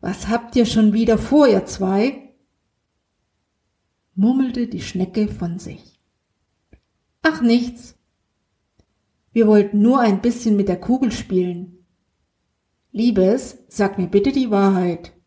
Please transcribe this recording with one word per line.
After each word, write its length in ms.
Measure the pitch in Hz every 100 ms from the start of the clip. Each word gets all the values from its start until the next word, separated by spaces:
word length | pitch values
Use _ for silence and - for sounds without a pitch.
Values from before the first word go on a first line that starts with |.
„Was 260 | - 190 -
habt 280 | 233 - 254
ihr 120 | 233
schon 260 | 220 214
wieder 240 | 208 226 220
vor, 300 | - 285 277
ihr 180 | 196 -
zwei?“ 680 | - 190 196 240 - - _ _ _ _ _ _ _ _ _ _ _ _ _ _ _ _ _ _
murmelte 540 | 185 208 262 262 233 233
die 160 | 190
Schnecke 440 | - 185 185 - 214
von 300 | - 175 170
sich. 420 | - 143 _ _ _ _ _ _ _ _ _ _ _ _ _ _
„Ach, 180 | 320 311
nichts. 540 | 240 240 247 - - _ _ _ _ _ _ _ _ _ _ _ _ _ _
Wir 160 | 226 214
wollten 340 | 214 202 208
nur 180 | 214 269
ein 200 | 233 196
bisschen 360 | 240 240 226 202
mit 100 | 196
der 120 | 247
Kugel 320 | - 254 254
spielen.“ 760 | 208 - 185 180 175 180 - _ _ _ _ _ _ _ _ _ _ _
„Liebes, 680 | - 233 202 185 247 - - _
sag 300 | - 196 196
mir 80 | 175
bitte 260 | 202 202
die 200 | 277 247
Wahrheit. 600 | 208 196 190 180 170 - _